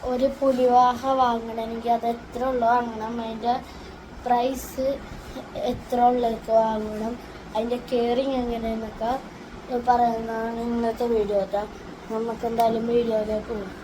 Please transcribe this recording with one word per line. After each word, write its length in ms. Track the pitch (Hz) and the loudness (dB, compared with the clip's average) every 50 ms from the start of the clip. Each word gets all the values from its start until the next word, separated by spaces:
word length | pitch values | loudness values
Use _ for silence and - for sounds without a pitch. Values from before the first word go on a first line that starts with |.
| - 254 | -2 -2
ഒരു 160 | 254 247 262 269 269 - | 0 2 2 0 2 2
പുലിവാഹ 720 | 277 269 262 247 254 247 247 247 247 247 247 240 254 269 269 262 | 2 2 4 6 4 6 8 8 8 6 4 2 0 0 2 4
വാങ്ങണമെങ്കിൽ 720 | 254 240 233 226 226 226 226 226 226 226 233 233 226 233 233 233 | 4 4 4 0 -2 -6 -6 -6 -6 -6 -6 -6 0 0 0 2
അത് 100 | 233 233 233 | 2 -2 -2
എത്ര 280 | 233 - - - 240 247 262 | -2 -6 -10 -6 -2 -2 0
ഉള്ള 140 | 262 247 233 226 | 0 2 4 4
വാങ്ങണം, 420 | 240 247 240 233 226 214 214 220 233 233 226 | 4 4 2 0 -4 -6 -6 -6 -6 -6 -6
അതിൻ്റെ 280 | 226 226 226 220 233 240 254 - - - - - - - - - - - - - | -6 -8 -4 0 0 0 0 -2 -10 -14 -16 -16 -16 -16 -16 -18 -16 -16 -10 0
പ്രൈസ് 640 | 254 247 240 247 262 269 247 - - - - 262 269 277 - - - - - - - - - - - - - - 254 | 2 2 2 2 0 -2 -4 -8 -10 -6 -4 -2 -2 -2 -4 -8 -12 -14 -14 -14 -12 -12 -12 -12 -12 -8 -6 -4 -4
എത്ര 280 | 240 - - - 254 240 240 247 | -4 -4 -6 -2 2 6 6 6
ഉള്ളതൊക്കെ 440 | 247 247 240 226 226 220 - - 220 226 220 | 6 6 2 0 0 -2 -2 4 4 4 6
വാങ്ങണം, 500 | 220 220 214 214 214 214 214 214 226 240 240 - - - - - - - | 4 2 -2 -2 -4 -4 -4 -4 -4 -6 -6 -10 -14 -14 -14 -14 -6 -4
അതിൻ്റെ 260 | 214 220 240 240 247 - - | -2 0 0 -2 -4 -2 0
കെയറിങ് 440 | 262 247 233 233 240 240 269 277 269 254 | 0 2 2 4 2 2 2 0 0 0
എങ്ങനെയെന്നൊക്കെ 1400 | 240 240 233 233 226 226 226 220 226 214 - - 220 226 254 269 262 - - - - - - - - - 254 240 240 247 | -2 -2 -2 -2 -2 -2 -4 -4 -6 -8 -6 -4 -2 -2 -2 -2 -4 -10 -16 -16 -16 -16 -16 -16 -10 -4 -4 -2 2 4
പറയുന്നതാണ് 720 | 247 240 240 240 233 226 226 226 226 226 226 226 233 233 233 240 | 4 6 6 4 2 0 -4 -4 -4 -4 -4 -4 -4 -4 -2 -2
ഇന്നത്തെ 400 | 233 233 233 226 226 - 247 240 233 | 0 0 0 0 0 0 0 2 2
വീഡിയോ 240 | 220 208 202 208 202 190 | 2 2 2 2 0 0
കേട്ടോ. 180 | 190 202 202 208 214 - - - - - - - - 220 | 2 0 -2 -2 -2 -8 -14 -14 -14 -16 -14 -10 -6 -4
നമുക്ക് 300 | 220 226 233 226 226 - 233 | -4 -2 -2 -4 -4 -4 -2
എന്തായാലും 340 | 233 226 233 226 226 226 226 233 233 | 2 4 4 4 4 2 0 2 2
വീഡിയോയിലേക്ക് 540 | 240 240 226 220 214 214 214 214 214 208 - 233 | 2 2 2 2 0 0 0 -2 -4 -4 -4 -6
പോകാം. 200 | 208 196 185 180 - | -6 -6 -8 -12 -14